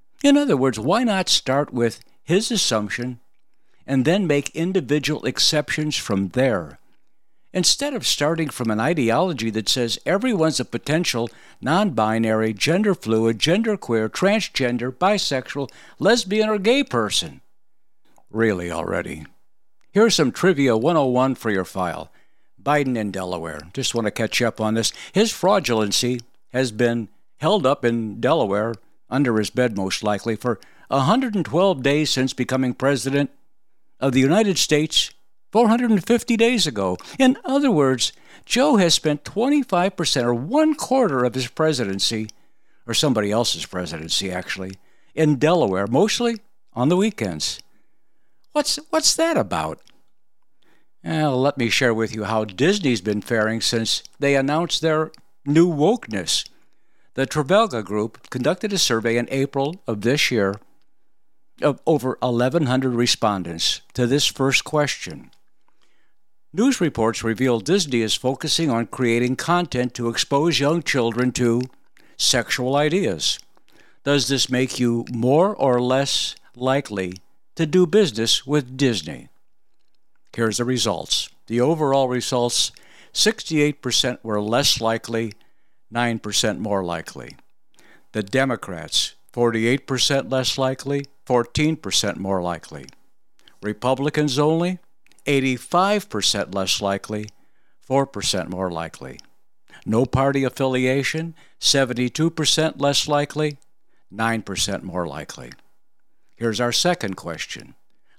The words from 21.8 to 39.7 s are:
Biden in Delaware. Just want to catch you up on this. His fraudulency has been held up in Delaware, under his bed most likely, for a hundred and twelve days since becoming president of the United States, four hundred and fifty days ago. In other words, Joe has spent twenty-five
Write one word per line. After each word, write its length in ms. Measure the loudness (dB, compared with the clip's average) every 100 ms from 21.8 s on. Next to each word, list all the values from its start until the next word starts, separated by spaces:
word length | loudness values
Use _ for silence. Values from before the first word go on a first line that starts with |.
| -4 -4 -12 -20 -20 -20 -20 -8
Biden 360 | 0 0 0 -2
in 140 | -4
Delaware. 480 | -4 -6 -6 -6 -10 -12
Just 200 | -8 -4
want 140 | -2 -2
to 40 |
catch 280 | -2 -2 0
you 80 | -2
up 140 | 0
on 120 | -2
this. 200 | 0 -2 -6 -4
His 220 | 0 0
fraudulency 880 | 2 2 2 2 0 0 0 -2 -4 -8 -20 -8
has 180 | -4 -2
been 380 | 0 0 0 -6 -12 -20 -4
held 300 | 0 2 2
up 180 | 2
in 380 | 0 0 -4 -2
Delaware, 540 | 0 2 2 0 -2 -6 -14 -20 -6
under 280 | 0 2 2
his 120 | 0
bed 260 | 0 0 0
most 260 | -2 -2
likely, 360 | -2 -2 -2 -4
for 240 | -4 -4 -8 -20 -4
a 120 | 0
hundred 340 | 2 2 0 -4
and 80 |
twelve 400 | -2 2 2 2
days 260 | 0 0 0
since 220 | 0 -2
becoming 420 | -2 -2 0 -2
president 580 | 0 0 0 0 -2 -2 -6 -20 -20 -20 -20 -20 -4
of 140 | 0
the 80 | 4
United 360 | 4 4 2 0
States, 540 | 2 2 2 -2 -4 -8 -20 -20 -2
four 160 | 2 4
hundred 240 | 4 4
and 160 | 2 4
fifty 300 | 0 2 2
days 280 | 4 4 0
ago. 300 | 0 -2 -2 -8 2
In 180 | 4 4
other 260 | 0 0 2
words, 440 | 4 4 2 -2 -6 -20 -20 -4
Joe 320 | 2 4 4
has 160 | 4
spent 320 | 4 2 -2 -4
twenty-five 720 | -2 2 2 2